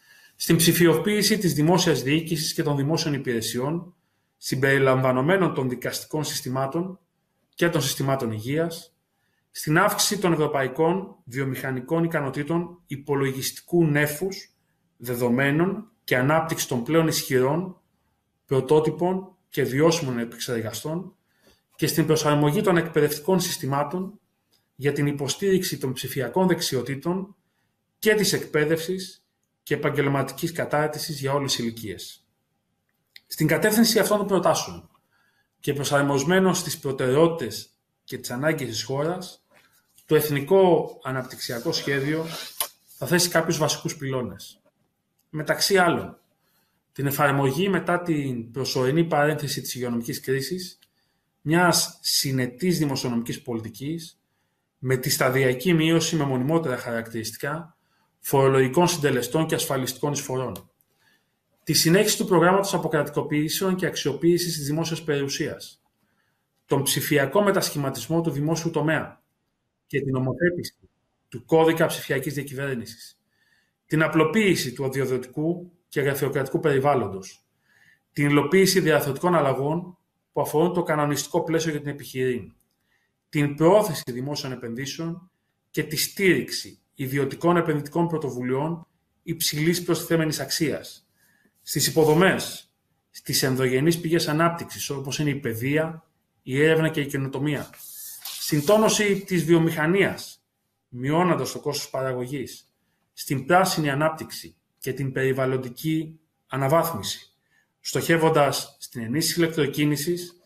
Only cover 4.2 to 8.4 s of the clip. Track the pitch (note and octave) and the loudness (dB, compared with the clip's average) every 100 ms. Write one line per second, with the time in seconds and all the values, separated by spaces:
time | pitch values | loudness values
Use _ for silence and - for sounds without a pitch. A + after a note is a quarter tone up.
4.2 | _ _ - C3 C3+ C#3 C3+ B2+ C3 B2+ | _ _ -6 0 4 4 4 4 4 2
5.2 | C#3+ G3 E3 - C3 B2+ B2+ - - D#3 | 2 2 2 0 -4 -4 -6 -8 -6 -6
6.2 | C#3+ - C3 C3 C3+ E3+ F#3 F#3 _ _ | -4 -6 -6 -4 -4 -4 -6 -10 _ _
7.2 | _ _ _ - E3+ D#3+ C3+ - C#3 C3+ | _ _ _ -2 0 2 -2 -2 -2 0
8.2 | A#2+ G#2+ | -2 -4